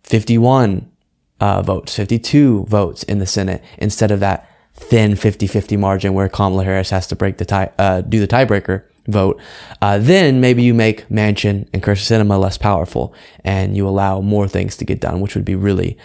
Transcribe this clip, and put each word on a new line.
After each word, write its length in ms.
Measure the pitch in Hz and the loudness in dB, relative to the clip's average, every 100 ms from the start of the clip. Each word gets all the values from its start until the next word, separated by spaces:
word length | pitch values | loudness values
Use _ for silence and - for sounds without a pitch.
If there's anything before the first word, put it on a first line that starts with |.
fifty-one, 880 | - 113 104 113 120 131 110 92 - _ _ _ _ - | -2 -2 2 2 4 4 2 -2 -8 _ _ _ _ -4
uh, 220 | 101 95 | -2 0
votes, 340 | 98 95 - - | -2 -4 -6 -6
fifty-two 680 | 98 113 - 147 139 104 95 | -2 -2 2 2 4 2 0
votes 360 | 104 90 - | 0 0 -6
in 140 | - 101 | -6 -4
the 80 | 95 | -2
Senate, 380 | 101 95 90 - - | -2 -4 -6 -10 -6
instead 320 | 107 - 107 | -6 0 0
of 80 | 98 | 2
that 280 | 98 92 - _ _ | 0 -2 -8 _ _
thin 420 | - - 117 104 101 | -16 0 2 2 2
fifty-fifty 600 | 107 - 101 107 - 104 | 0 0 -2 -2 -2 -2
margin 380 | 98 98 98 | 0 0 0
where 140 | 95 98 | 0 -2
Kamala 360 | - 98 95 | 0 0 0
Harris 260 | 95 95 95 | 0 -2 -2
has 160 | 95 - | -4 -4
to 80 | - | -4
break 220 | 98 - | -4 -4
the 60 | |
tie, 260 | 87 98 95 - | -2 -2 -2 0
uh, 220 | 98 92 | 0 0
do 180 | - 110 | 0 0
the 80 | 101 | 2
tiebreaker 560 | 120 117 101 - 95 _ _ - | 2 2 0 -2 -6 _ _ -2
vote, 320 | 104 95 - - - - - | 2 2 0 -10 -20 -18 -2
uh, 160 | 101 101 | 0 2
then 420 | 120 190 151 131 | 4 4 4 4
maybe 220 | 127 120 | 4 4
you 120 | 120 | 4
make 340 | 117 110 107 - | 4 2 0 -4
Manchin 580 | 107 107 104 104 98 - | 0 0 0 -2 -2 -4
and 100 | 95 | -4
Kyrsten 400 | 101 101 - 113 | -2 -2 0 2
Sinema 160 | 104 98 | 2 2
less 200 | 95 - | 0 0
powerful 540 | 104 90 87 - - - - - | 0 0 -2 -4 -6 -10 -20 -10
and 320 | 98 98 95 98 | -4 -2 -2 -2
you 120 | 98 | -2
allow 320 | 98 98 95 | 0 0 -2
more 260 | 101 104 95 | 0 0 0
things 300 | 98 95 - | -2 -4 -6
to 80 | |
get 160 | - - | -6 -4
done, 200 | 82 87 | -4 -4
which 140 | 98 | -4
would 100 | 101 | -4
be 120 | 98 95 | -4 -2
really 420 | 101 92 87 - | 0 0 -2 -8